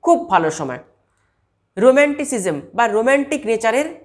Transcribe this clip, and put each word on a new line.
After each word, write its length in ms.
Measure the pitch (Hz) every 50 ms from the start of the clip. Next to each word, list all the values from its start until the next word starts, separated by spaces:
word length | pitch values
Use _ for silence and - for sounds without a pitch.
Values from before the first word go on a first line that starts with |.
| -
খুব 120 | 170 339 - - -
ভালো 180 | 190 175 165 156 156 -
সময়। 220 | 156 131 123 123 - _ _ _ _ _ _ _ _ _ _ _ _ _ _ _ _ _ _
রোম্যান্টিসিজম 800 | - 208 254 262 277 285 294 285 294 294 285 269 226 185 185 156 143 139 - -
বা 60 | 190 233 226 202
রোম্যান্টিক 460 | 214 226 254 269 277 277 277 311 285 - 208
নেচারের 380 | 226 220 220 226 220 262 302 330 330 -